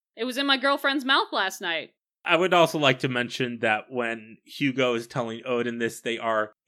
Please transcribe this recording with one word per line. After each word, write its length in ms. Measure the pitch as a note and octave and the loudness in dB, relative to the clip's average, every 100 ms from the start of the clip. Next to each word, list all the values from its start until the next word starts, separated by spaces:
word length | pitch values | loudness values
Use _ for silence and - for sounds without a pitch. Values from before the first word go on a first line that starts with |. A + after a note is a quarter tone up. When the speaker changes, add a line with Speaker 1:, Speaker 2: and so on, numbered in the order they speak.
| _ - | _ -8
Speaker 1:
It 80 | B3 | -6
was 120 | B3 | -2
in 80 | C#4 | 0
my 120 | C4+ | 2
girlfriend's 480 | C#4 C#4 C#4+ C#4 B3+ | 2 0 0 -2 2
mouth 240 | D4+ G#4 | 2 2
last 300 | B3+ F#3+ - | -2 -2 -4
night." 300 | F#3 D#3+ - _ _ _ - | -6 -6 -6 _ _ _ 0
Speaker 2:
I 100 | E3+ | 2
would 180 | F#3 | 4
also 240 | F3+ D#3+ D#3+ | 6 6 4
like 220 | C#3+ C3 | 4 4
to 80 | C#3+ | 0
mention 520 | B2 A#2+ - B2+ A#2+ | -2 -4 -4 -4 -2
that 260 | A2+ G#2+ - | 0 0 -2
when 480 | B2+ A#2 A2+ A2 A2 | -4 -4 -4 -10 -20
Hugo 500 | - - C#3+ B2+ B2+ | -18 -4 -2 2 0
is 140 | A#2+ A#2 | 0 -4
telling 340 | C#3 A#2 A2+ C3 | -6 -6 -6 -4
Odin 340 | A#2+ A#2+ A#2 | -2 -2 -2
this, 220 | A#2 A2+ | -4 -4
they 160 | A#2+ A2+ | -6 -4
are 320 | A#2 A2 G#2+ _ | 0 0 -2 _